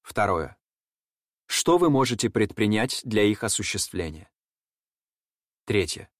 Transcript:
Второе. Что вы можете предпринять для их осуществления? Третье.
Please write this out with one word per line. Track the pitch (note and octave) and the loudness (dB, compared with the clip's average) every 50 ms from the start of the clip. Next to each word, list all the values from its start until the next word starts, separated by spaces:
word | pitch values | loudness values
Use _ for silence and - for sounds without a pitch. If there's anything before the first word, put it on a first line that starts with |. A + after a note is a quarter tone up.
Второе. | _ - - A2+ G#2 G2+ F#2 E2 D2+ - - _ _ _ _ _ _ _ _ _ _ _ _ _ _ _ _ _ _ | _ -8 -2 0 0 2 0 -2 -2 -6 -12 _ _ _ _ _ _ _ _ _ _ _ _ _ _ _ _ _ _
Что | _ - - - - F3 | _ -6 -2 2 2 4
вы | F3 F3 D#3+ | 4 4 4
можете | C#3+ C3 C3 A#2+ B2 - - A2 | 4 4 2 2 0 -2 -2 -2
предпринять | - A2 G#2+ G2+ - - A2 G#2 G#2+ G#2+ A#2 - - - - | 2 0 0 0 0 0 0 2 2 0 0 -2 -4 -8 -6
для | B2+ G#2+ G#2+ G#2 | -2 2 4 4
их | G#2 G#2+ - - | 4 2 0 -4
осуществления? | G#2+ - - G2 - - F#2+ - - - F#2 E2+ D#2 D2+ D#2+ F#2+ _ _ _ _ _ _ _ _ _ _ _ _ _ _ _ _ _ _ _ _ _ _ _ _ _ _ _ _ | -4 -4 -4 -4 -4 -4 -6 -6 -6 -6 -8 -8 -8 -10 -14 -20 _ _ _ _ _ _ _ _ _ _ _ _ _ _ _ _ _ _ _ _ _ _ _ _ _ _ _ _
Третье. | - G#2+ G2+ F2 D#2 - - - _ _ | 0 0 0 2 0 -6 -12 -14 _ _